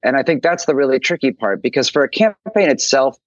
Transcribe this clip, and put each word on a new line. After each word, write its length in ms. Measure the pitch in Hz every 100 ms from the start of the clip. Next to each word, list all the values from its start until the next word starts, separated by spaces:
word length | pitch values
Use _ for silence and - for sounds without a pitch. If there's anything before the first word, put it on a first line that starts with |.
And 140 | 123 135
I 80 |
think 180 | 135 151
that's 220 | 165 175
the 100 | -
really 240 | 139 139 131
tricky 320 | - 170 135
part, 320 | - 107 98
because 260 | 123 139 131
for 140 | 151
a 60 | 139
campaign 600 | - 220 208 - 208 180
itself 480 | 127 - - 135 -